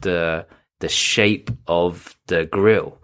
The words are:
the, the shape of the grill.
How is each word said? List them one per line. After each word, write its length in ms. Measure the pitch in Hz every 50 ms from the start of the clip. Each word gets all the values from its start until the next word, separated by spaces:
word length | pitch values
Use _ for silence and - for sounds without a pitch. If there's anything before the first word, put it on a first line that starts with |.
the, 460 | - 95 90 85 85 82 80 82 85 - - - _ _ _ _
the 80 | - 78
shape 640 | - - - - - - 107 104 107 - - - - - -
of 500 | - 85 87 87 87 85 - - - - _ _ -
the 180 | 92 85 82
grill. 500 | 78 - 98 98 107 110 98 - - - -